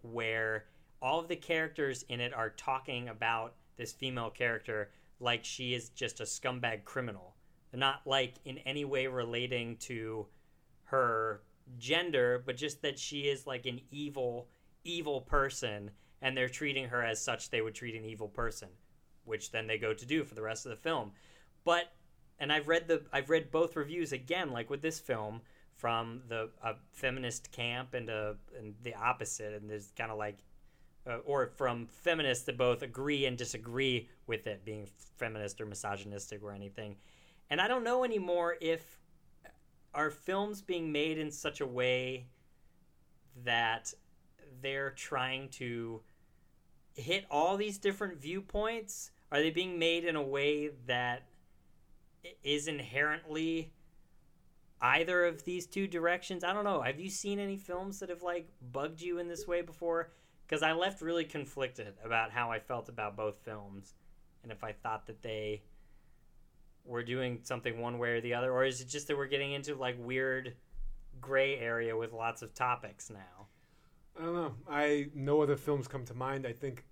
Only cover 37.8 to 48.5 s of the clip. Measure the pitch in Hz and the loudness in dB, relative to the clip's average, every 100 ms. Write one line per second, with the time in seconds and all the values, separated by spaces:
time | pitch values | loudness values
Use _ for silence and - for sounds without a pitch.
37.8 | 233 247 254 220 180 175 170 170 165 165 | 4 4 4 2 2 4 4 2 2 0
38.8 | - - - - - - - - - - | -2 -20 -20 -20 -20 -20 -20 -20 -20 -20
39.8 | - 143 151 147 - 196 208 202 - 175 | -8 0 0 0 -2 0 0 -4 -4 -2
40.8 | 160 147 156 156 151 147 151 147 139 123 | 0 2 2 0 -4 -4 -4 -2 -2 2
41.8 | 127 127 127 131 123 - _ - - - | 4 4 0 -6 -10 -20 _ -20 -20 -20
42.8 | - - - - - 123 120 117 113 113 | -20 -20 -20 -20 -20 -6 2 4 4 2
43.8 | - - - - - - - 127 135 139 | -4 -12 -16 -20 -20 -20 -20 -8 -4 -2
44.8 | 139 131 - 139 131 131 135 - 123 117 | -2 -6 -4 0 0 -2 -6 -6 -4 -4
45.8 | 117 113 - - - - _ _ _ - | -4 -8 -12 -20 -20 -20 _ _ _ -20
46.8 | - - 123 190 196 147 170 196 208 202 | -20 -8 0 0 2 4 4 4 0 0
47.8 | 196 196 202 165 139 185 196 | 0 0 -2 -4 -6 -6 -2